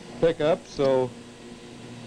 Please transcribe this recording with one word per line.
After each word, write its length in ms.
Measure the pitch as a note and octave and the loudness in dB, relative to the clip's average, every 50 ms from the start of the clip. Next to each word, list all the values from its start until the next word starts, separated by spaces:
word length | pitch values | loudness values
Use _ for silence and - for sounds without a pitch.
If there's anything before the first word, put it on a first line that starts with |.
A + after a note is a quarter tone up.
| - - - - | -16 -16 -6 2
pickup, 460 | - E3 E3 - D3+ D3+ E3+ - - - | 2 2 4 4 4 2 2 2 0 -6
so 420 | - - C#3+ C3+ C3+ C3 B2+ B2 A#2+ - - - - - - - - - - - - - - - - - - | -2 0 2 4 6 4 4 2 -2 -8 -14 -18 -18 -18 -18 -18 -18 -16 -16 -18 -18 -16 -16 -16 -16 -16 -16